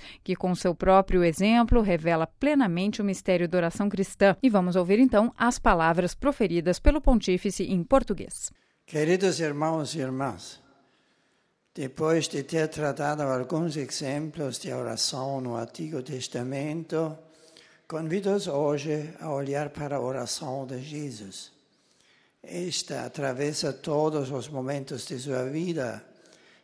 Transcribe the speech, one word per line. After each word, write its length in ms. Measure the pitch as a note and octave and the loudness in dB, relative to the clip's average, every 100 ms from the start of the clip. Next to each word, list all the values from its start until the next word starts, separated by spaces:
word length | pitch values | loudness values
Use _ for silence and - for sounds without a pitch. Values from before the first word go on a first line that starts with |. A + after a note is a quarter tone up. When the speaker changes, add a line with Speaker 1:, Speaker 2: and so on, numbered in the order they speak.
| - - | -4 -14
Speaker 1:
que 140 | - F#3 | -8 -4
com 180 | F#3 | -2
seu 220 | F3 F#3 E3 | 0 0 2
próprio 480 | F#3 F#3+ F#3+ F#3 | 6 6 6 4
exemplo 560 | F3 D#3 G3+ A#3 A#3 A#3+ | 4 4 4 6 6 4
revela 440 | G3+ F3 D#3+ E3 | 4 2 2 2
plenamente 800 | D#3+ - C#4 D4 A#3 E3+ G3 G#3 | 0 0 2 4 2 2 -2 -2
o 20 | |
mistério 440 | G3+ F#3+ - F3+ F3 | -2 -2 0 2 2
da 100 | F3+ | 0
oração 300 | E3+ - G#3 | 0 0 -2
cristã. 480 | G3 F#3+ - G3 F#3+ | 0 -4 4 4 6
E 80 | C4 | 4
vamos 280 | G3+ F3+ F3+ | 4 4 2
ouvir 240 | F3 G3+ | 4 6
então 340 | C4 G#3+ A3+ - | 6 6 2 2
as 220 | A#3 A#3 | 0 2
palavras 560 | - F#3 E3 E3 F3+ | 4 4 4 4 0
proferidas 640 | - C4+ C#4 G3+ E3+ E3 F3+ | 0 -2 0 0 0 0 4
pelo 220 | - D4 | 6 8
pontífice 640 | C#4+ A#3+ - F3+ G#3 - | 6 6 4 0 0 -2
em 180 | - F#3 | -2 -2
português. 720 | E3 F3+ - - - - - - _ _ - | 2 2 2 -4 -8 -12 -14 -14 _ _ -8
Speaker 2:
Queridos 540 | D#3 D#3 F#3 F#3+ D3+ | -2 2 4 2 0
irmãos 520 | D#3+ D3 D#3 D#3+ C#3 D#3 | -2 0 0 0 -4 -4
e 20 | |
irmãs, 640 | C3 C3 C#3 F#2 - - _ _ _ _ _ _ _ _ _ _ _ | -4 -4 -4 -6 -12 -20 _ _ _ _ _ _ _ _ _ _ _
depois 540 | - C3+ - D#3 E3 D#3+ | -10 -10 -2 2 2 0
de 160 | D3+ | -4
ter 240 | C#3 E3 D#3 | -4 -2 -2
tratado 560 | D#3 D3+ C3+ C#3+ D3+ | -2 -4 -2 -2 -2
alguns 520 | C#3+ B2+ B2 D#3+ E3+ D3+ | -2 -2 -2 -2 -2 -4
exemplos 840 | C3 - C#3 C#3+ D#3 D#3 C#3+ B2 | -6 -6 -6 -6 -6 -6 -6 -6
de 120 | C3+ | -8
oração 680 | B2+ A#2+ A2+ - C#3+ C3 C#3 | -6 -6 -4 -4 -4 -4 -4
no 160 | B2+ A#2+ | -4 -6
Antigo 440 | A#2 - D#3+ D#3 | -8 -10 -8 -8
Testamento, 1200 | B2+ C3 B2 B2 B2 C#3 D3+ D#3 D#3+ D#3+ D#3+ D#3 - _ _ - - _ - | -8 -8 -8 -6 -6 -6 -6 -6 -4 -4 -4 -6 -16 _ _ -20 -20 _ -12
convido-os 640 | D#3 D#3+ F#3 G3 G3+ F3+ | -8 -4 -2 0 -2 -2
hoje 640 | C#3+ D3 D3 C#3+ D3+ D3+ E3+ | 0 0 0 -2 -4 -6 -10
a 100 | D#3+ | -6
olhar 380 | C#3 C#3 C#3 D3 | -6 -4 -4 -6
para 280 | D3 D3 C#3 | -6 -6 -4
a 40 | |
oração 680 | B2 C3 B2 - C#3+ C3+ C3 | -4 -6 -6 -8 -6 -8 -8
de 140 | B2+ | -10
Jesus. 720 | C#3 D3+ D3 A2 G2+ F#2 - _ _ _ _ _ _ _ _ _ | -10 -10 -10 -10 -14 -16 -18 _ _ _ _ _ _ _ _ _
Esta 640 | - F3 F3+ D3 - C#3 | -14 -10 -6 -6 -6 -8
atravessa 720 | B2 B2 C#3 B2+ C#3+ D3+ D3+ | -10 -6 -6 -4 -4 -2 -4
todos 560 | B2+ - D3 D#3 D3+ C3 | -6 -2 0 0 0 -4
os 180 | C3+ A#2 | -6 -8
momentos 580 | C#3+ C3 C#3+ C3+ C3 - | -8 -6 -6 -8 -10 -10
de 120 | C3 | -10
sua 260 | C3+ B2+ | -6 -4
vida, 580 | B2+ D3+ F3+ E3 B2 G#2+ - _ _ - _ _ | -4 -4 -4 -4 -6 -8 -14 _ _ -20 _ _